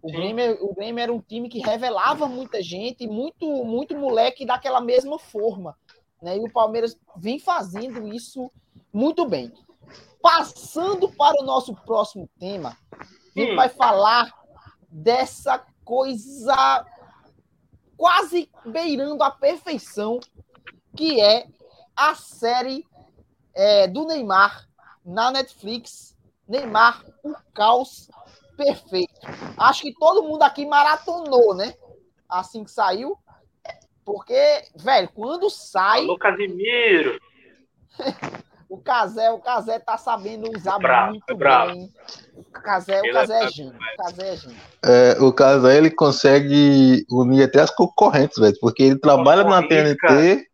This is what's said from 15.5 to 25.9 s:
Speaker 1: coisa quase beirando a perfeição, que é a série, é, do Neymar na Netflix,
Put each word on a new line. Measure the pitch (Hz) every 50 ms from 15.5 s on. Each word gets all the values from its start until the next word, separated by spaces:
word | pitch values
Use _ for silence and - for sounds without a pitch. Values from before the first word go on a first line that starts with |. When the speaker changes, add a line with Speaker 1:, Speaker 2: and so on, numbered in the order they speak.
| - - - _ _ _ _
Speaker 1:
coisa | - 226 254 269 269 262 214 208 269 277 277 220 240 269 262 269 269 269 254 - _ - _ _ _ _ _ _ _ _ _ _ _ _ _ _ _ _ _ _ _ _
quase | _ 311 349 339 370 403 311 339 349 302 _ _ _ _
beirando | 233 220 320 339 339 294 254 277 294 302 277 302
a | 277
perfeição, | 285 _ - 277 349 330 _ - 320 220 - - - 208 208 214 226 247 - _ _ _ - _ _ _ _ - _ _ _ _ _
que | - 302 320 302 240
é | 208 202 214 240 - _ _ _ _ _ _ _ _ _ _
a | - 277 302 302
série, | - - - - - 233 233 240 254 240 262 269 277 - _ _ _ _ _ _ _ _ _ _ _ _ _ _
é, | 185 196 208 208 202 196 185
do | 180 262 320
Neymar | 320 320 302 247 202 190 190 196 202 - - _ _ _ _ _ _ _ _ _
na | 180 175 208 226 254
Netflix, | 262 269 262 262 - _ - 196 226 247 233 -